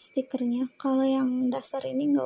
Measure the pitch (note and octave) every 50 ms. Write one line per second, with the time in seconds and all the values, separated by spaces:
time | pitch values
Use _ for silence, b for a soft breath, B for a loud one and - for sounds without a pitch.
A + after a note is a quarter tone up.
0 | - - - C4+ C4 - - B3 B3 A#3+ A#3+ B3 C4 B3+ _ - - C4+ C4 C4
1 | C4+ C4+ C4 C4+ C4 B3+ B3+ B3+ B3+ B3+ B3+ C4+ - - - - C4 C4 C4 C4
2 | D4 D4 C#4+ C4+ B3+